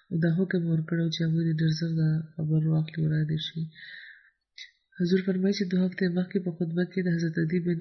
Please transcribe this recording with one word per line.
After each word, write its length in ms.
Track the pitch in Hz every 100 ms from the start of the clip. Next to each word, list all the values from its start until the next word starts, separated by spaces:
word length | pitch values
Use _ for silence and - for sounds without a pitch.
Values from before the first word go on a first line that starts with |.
| _
او 100 | 165
دا 120 | 170 165
حکم 260 | 185 185
ورکړی 380 | 165 160 160 165
و 120 | 165 160
چې 60 |
هغوی 220 | 165 165 165
دې 80 | 160
ډېر 160 | 160
ژر 200 | 156 165
دا 160 | 160 160 156 160
خبر 320 | - 156 156
واخلي 360 | 156 160 156 160
او 120 | 156
را 100 | 156
دې 160 | 151 156
شي. 220 | 156 165 160 - - - - - _ _ _ - - _ _ -
حضور 220 | 175 190
فرمایي 320 | 185 185 190
چې 120 | 202 190
دوه 160 | 185
هفتې 240 | 185 185 185
مخکې 280 | 175 180 202
په 120 | 180
خطبه 320 | 165 165 170 175
کې 140 | 190
د 60 | 180
حضرت 260 | 165 165 165
عدي 220 | 160 180
بن 180 | 170 165